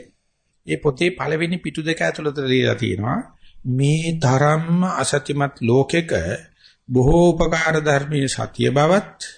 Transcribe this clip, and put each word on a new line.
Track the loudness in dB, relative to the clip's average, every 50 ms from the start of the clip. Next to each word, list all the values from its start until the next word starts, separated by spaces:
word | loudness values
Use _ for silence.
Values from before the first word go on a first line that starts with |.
| -4 _ _ _ _ _ _ _ _ _ _ _ -8
ඒ | -6 -6
පොතේ | -2 -2 -2 -2 0 -2 -2
පළවෙනි | -2 -4 -6 -4 -4 -4 -2 -4 -4
පිටු | -6 -6 -8 -8 -6
දෙක | -4 -4 -4 -2
ඇතුළත | -2 -4 -2 -4 -4 -6 -4 -4 -2
ලියලා | 0 2 2 2 0 0
තියෙනවා. | -2 -2 -4 -4 -4 -4 -4 -4 -4 -6 -10 -16 _ -20 -20 -18 -12 -6
මේ | -4 -2 0 2 2 2 0 0 -2 -2
තරම්ම | 0 0 2 2 4 2 2 2 0 0 0 0 0 0 0
අසතිමත් | -2 -4 -4 -2 -2 -4 -4 -4 -4 -2 -2 -4 -4 -4
ලෝකෙක | 0 2 4 2 2 2 0 -2 -2 0 -2 -2 -2 -4 -6 -8 -10 -18 _ _ _ -20 _ _ _ -2
බොහෝ | 0 2 4 6 6 6 6
උපකාර | 4 4 2 0 0 0 0 0 0 0 0
ධර්මයේ | 2 2 0 0 0 -2 -2 -2 -2
සතිය | -2 -4 -4 -6 -6 -2 0 0 2
බවත් | 4 4 4 4 4 2 0 -2 -14 -16 -16 -16 -18